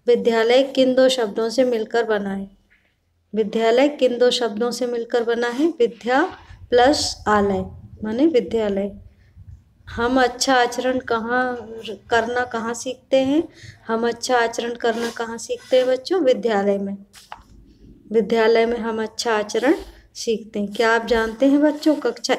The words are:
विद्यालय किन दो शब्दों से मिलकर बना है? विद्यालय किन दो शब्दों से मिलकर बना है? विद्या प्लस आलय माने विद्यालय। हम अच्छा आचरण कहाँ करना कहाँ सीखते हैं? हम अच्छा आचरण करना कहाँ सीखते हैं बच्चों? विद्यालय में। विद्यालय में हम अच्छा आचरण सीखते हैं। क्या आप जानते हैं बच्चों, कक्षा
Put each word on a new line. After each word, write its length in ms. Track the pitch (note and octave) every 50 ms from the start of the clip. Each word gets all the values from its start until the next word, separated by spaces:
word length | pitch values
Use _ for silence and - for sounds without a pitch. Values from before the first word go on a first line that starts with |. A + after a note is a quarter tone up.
| _
विद्यालय 560 | A#3+ A#3+ - - A#3 A3+ A3+ A3+ A#3 B3 C4
किन 320 | C4+ C4+ - C4 C4 B3+ B3+
दो 140 | C4 C4 C4
शब्दों 400 | C4 B3+ A3+ G#3 - A3+ A3+ A3+
से 160 | A3+ C4+ B3+
मिलकर 400 | B3+ A#3+ A3 A3 A3+ - A#3 A3+
बना 300 | A3 G#3+ G3+ G3+ G3 G3
है? 160 | G3 G3 G3 - _ _ _ _ _ _ _ _ _ _ _ _ _ _ _ -
विद्यालय 540 | G#3+ A3 G3 - A3+ A3+ A3+ A#3 B3+ C#4 D4
किन 300 | D4 - D4+ - A#3+ A#3
दो 120 | B3 B3
शब्दों 400 | A#3+ - A#3 A3 G#3 G#3 A#3+ A#3+
से 160 | A3 - B3+
मिलकर 380 | A#3+ A#3+ A#3 A#3 A#3 - A#3+ A#3
बना 240 | A#3 A#3 A#3 A#3+ A#3+
है? 180 | A#3+ C4 D#4
विद्या 720 | E4+ D#4 - A#3 A3+ A#3 - - A#3 B3+ C#4 E4 F#4 - - - - - - - -
प्लस 540 | A#3+ A#3+ A#3+ C4+ D4+ D4 - - - - - G#3
आलय 320 | G#3 G#3 G3+ G3+ G3 F#3+ F#3 F#3+ - - - - - - G#3+
माने 220 | G#3+ A3 B3 D4
विद्यालय। 680 | E4+ D#4 A#3+ F#3+ - A3 A3+ G#3+ G#3 G3 F#3+ G#3 G3+ G3+ - - - - _ _ _ _ - - - - - _ _ _ _ _ -
हम 340 | - A#3 A#3 A#3+ C4 C4
अच्छा 320 | B3+ A#3+ B3 B3 - C4+ C4
आचरण 440 | B3 A#3+ A#3+ - B3+ A#3 B3+ C4 B3+
कहाँ 720 | B3 - A#3 A3+ A3 A3+ B3 B3+ B3+ B3+ B3 A#3+ G#3+ A3 A3+ A3+ A3 A3+ G3+ G3 - -
करना 340 | A#3+ A3+ A3+ A#3 A#3+ B3 B3
कहाँ 300 | B3 - A3+ A3 A3+ A#3+
सीखते 420 | - - C4 B3+ - _ _ C4+
हैं? 320 | C4 C4 C4+ C#4+ D#4+ E4 - - - - - - - -
हम 220 | - A3+ A3+ A#3 A#3
अच्छा 300 | A#3 A#3 - - B3+ A#3+
आचरण 360 | A3+ A3+ A#3 - A#3 A#3+ A#3+
करना 360 | - - A#3 A3 A#3 A#3 A#3
कहाँ 280 | - - A#3 A3+ A3+ A3+
सीखते 380 | - - B3 A#3+ - - C4
हैं 100 | B3+ B3+
बच्चों? 340 | B3+ B3+ B3+ B3+ - F4 F#4+
विद्यालय 580 | D4 B3+ B3+ G3+ F#3+ A#3 G#3+ G3 G3+ G3+ G3 G3
में। 180 | G3+ G3 G3+ G3 - - - - - _ - - _ _ - - - - _ _ - - - - _ -
विद्यालय 540 | G#3 A3+ G3 A3+ A#3 A3+ A3 A3+ A3+ A3+ A3+
में 120 | A#3 A#3+ A#3
हम 240 | G#3+ A3+ A3 A3
अच्छा 360 | A3 G#3+ - - - A#3+ A3 G#3+
आचरण 360 | G#3 G#3+ - A3+ A#3+ C#4 F#4+ E4 - - - - - _ _
सीखते 460 | - - A#3 A3 A3 - - - G#3
हैं। 120 | G3+ G3+
क्या 180 | G#3 - A#3 A3+ A3+
आप 120 | A#3 A3
जानते 400 | A3+ A#3+ A3+ A3 A3+ A3 - C4+
हैं 160 | C#4 C#4 D4
बच्चों, 320 | D4 D4+ D4 D4 - D#4 D4
कक्षा 420 | C#4+ - A#3+ A#3 - - - -